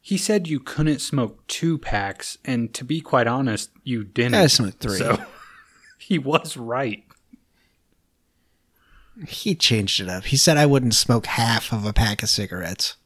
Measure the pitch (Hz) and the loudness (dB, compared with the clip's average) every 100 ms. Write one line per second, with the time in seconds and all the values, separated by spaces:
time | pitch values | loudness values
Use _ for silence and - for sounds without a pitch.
0 | - 196 - 208 170 147 - - 156 139 | -2 -4 2 0 0 -4 -4 0 2 0
1 | - 143 113 - - - 160 156 - 107 | -2 -2 -2 -6 -12 -4 -2 -2 -2 -2
2 | 98 95 - - - 123 117 - 123 156 | -2 -8 -12 -12 -4 -2 -2 -8 -6 -6
3 | 147 131 117 123 131 104 - _ - 117 | 0 2 2 0 0 -2 -6 _ -6 -6
4 | 101 - 120 165 160 - 104 - 117 98 | -4 -2 2 6 6 4 0 -4 -4 -2
5 | 117 117 - - - - _ _ - _ | 0 0 -2 -18 -20 -20 _ _ -20 _
6 | - 175 131 156 160 139 117 123 131 104 | -2 -2 0 -2 -2 -12 -6 -4 -4 -8
7 | _ _ _ - _ _ _ _ _ _ | _ _ _ -20 _ _ _ _ _ _
8 | _ _ _ _ _ _ _ _ _ - | _ _ _ _ _ _ _ _ _ -20
9 | _ - 165 - 214 170 - 113 98 - | _ -18 -14 -6 -4 0 2 2 0 -2
10 | 92 92 - 135 - 147 147 139 123 110 | -4 -6 0 2 4 6 6 6 4 0
11 | - 117 - - 117 110 - 113 104 107 | 2 2 2 -2 0 0 -2 -4 2 2
12 | 107 104 107 - 98 90 87 92 - - | 2 0 -2 -2 -2 -6 -8 -6 -6 -8